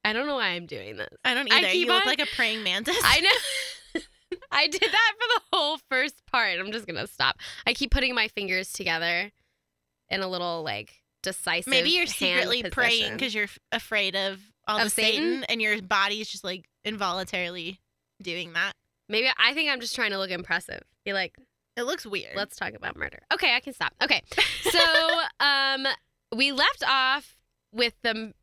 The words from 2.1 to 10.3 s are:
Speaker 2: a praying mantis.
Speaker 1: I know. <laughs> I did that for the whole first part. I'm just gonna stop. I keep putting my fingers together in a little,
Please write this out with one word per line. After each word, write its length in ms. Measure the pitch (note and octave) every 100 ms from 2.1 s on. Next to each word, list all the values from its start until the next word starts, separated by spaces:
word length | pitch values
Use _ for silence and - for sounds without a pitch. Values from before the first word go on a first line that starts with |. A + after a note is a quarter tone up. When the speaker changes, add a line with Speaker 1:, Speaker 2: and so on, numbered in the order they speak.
| D4
Speaker 2:
a 40 | C#4+
praying 280 | - A3+ A3
mantis. 340 | G3+ F#3 A3+ G4+
Speaker 1:
I 160 | - C#4+
know. 800 | F4+ A#4+ C5+ C5+ C5 - - E4+ - _ _ F4+
<laughs> 100 | -
I 180 | C#4 D#4
did 120 | E4
that 320 | G4 G4 A4+ G#4+
for 80 | A4+
the 60 | A#4 _
whole 260 | F#4+ D4 D#4 _
first 240 | C4 C#4+ - -
part. 260 | B3+ G#3+ F3
I'm 140 | F#3+
just 140 | A3 G3
gonna 200 | E3 -
stop. 300 | - B2+ - - - -
I 80 |
keep 160 | A#3+ C4+
putting 240 | C#4 B3+
my 140 | B3 A3
fingers 440 | - G3 F#3 F#3+
together 580 | - F#3 E3 E3+ E3+ G3+ _ _ _ _ _ _ _ _
in 140 | F#3+
a 60 |
little, 340 | F#3+